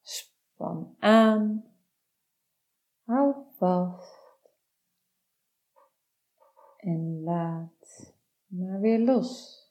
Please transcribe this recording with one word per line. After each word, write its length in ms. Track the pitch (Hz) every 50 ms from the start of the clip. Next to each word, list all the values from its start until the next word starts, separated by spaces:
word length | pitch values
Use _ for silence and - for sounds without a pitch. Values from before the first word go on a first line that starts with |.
Span 960 | _ - - - - _ _ _ _ _ _ _ - - 170 160 165 - - _
aan, 640 | - 208 220 226 220 220 214 - 214 214 214 214 - _ _ _ _ _ _ _ _ _ _ _ _ _ _ _ _ _ _ _ _ _ _ _ _ _ _ _ _
hou 320 | - 233 262 277 277 277 277 - - _
vast 640 | _ 190 180 180 180 180 180 180 - - - - - - - _ _ _ _ _ _ _ _ _ _ _ _ _ _ _ _ _ _ _ _ _ _ _ _ _ _ _ _ _ _ 554 523 _ _ _ _ _ _ _ _ _ _ _ _ _ _ _ - _
en 460 | _ - 190 165 160 165 165 165 160 156
laat 920 | 165 170 175 170 165 165 165 165 165 _ _ _ - - - - - _ _ _ _ _ _ _
maar 340 | _ 196 180 185 190 190 196
weer 180 | 202 220 226 226
los. 600 | 233 240 269 226 - - - - - - - - _ _